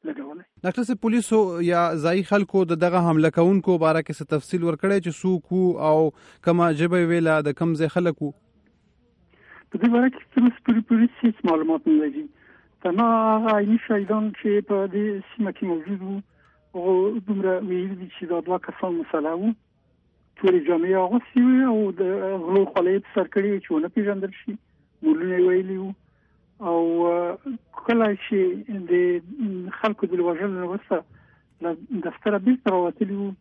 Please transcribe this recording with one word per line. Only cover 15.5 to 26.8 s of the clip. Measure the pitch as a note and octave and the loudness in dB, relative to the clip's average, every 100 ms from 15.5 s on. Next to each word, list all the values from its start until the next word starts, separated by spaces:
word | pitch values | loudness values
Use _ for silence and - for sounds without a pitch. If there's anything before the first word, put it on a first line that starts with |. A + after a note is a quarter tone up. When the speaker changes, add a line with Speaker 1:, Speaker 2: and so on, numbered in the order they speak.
Speaker 1:
کې | - | -4
موجود | F#3+ E3 D#3 G3 | -4 -4 -4 -8
وو، | F#3+ G3 - _ _ _ _ | -6 -10 -10 _ _ _ _
هغو | F#3 F3+ F#3 G3 A#3 F#3+ | -6 0 2 0 -2 -4
دومره | G3 F#3+ F#3 | -2 -2 -2
ویلي | F#3+ F3+ F#3+ | -4 -4 -6
دي | F#3+ F#3 | -8 -14
چې | - | -14
دا | E3+ E3+ | -6 -6
دوه | D#3+ F3+ | -2 -6
کسان | - - F#3+ E3+ | -6 -8 -6 -4
مسلح | - D#3+ D3+ E3+ | -4 -4 -4 -2
وو. | G#3+ A3 _ _ _ _ _ _ _ - | -2 -4 _ _ _ _ _ _ _ 0
تورې | F#3+ F3+ D3+ | 2 2 2
جامې | E3+ F3 | 0 2
یې | F#3+ | 2
اغوستې | F#3 A#3+ - B3 B3 | 2 0 0 2 4
وې | B3+ C4 | 4 4
او | A3 G3+ | 2 0
د | F3 F#3 G3 F#3+ F#3+ E3 | -2 -2 -2 -4 -4 0
غلو | G3 | 2
خولۍ | F#3+ F#3+ F3+ | 2 0 0
یې | G3 | 0
په | - | -2
سر | G#3 F3+ | -4 -2
کړې | G3+ G3+ | 0 0
وې | G3 | -2
چې | - | -2
ونه | D4+ D#4+ | -2 -2
پېژندل | - G3+ G3 F#3+ - | -2 -2 -4 -6 -10
شي. | - G#3 _ _ _ _ | -12 -12 _ _ _ _
مولونه | D#4+ D#3 F3+ F3+ | 0 0 0 2
یې | F3+ | 4
ویلي | F#3 F#3+ F#3+ | 2 0 -8
وو. | F#3+ G3 _ _ _ _ _ _ | -8 -12 _ _ _ _ _ _
او، | G3 E3+ | -2 0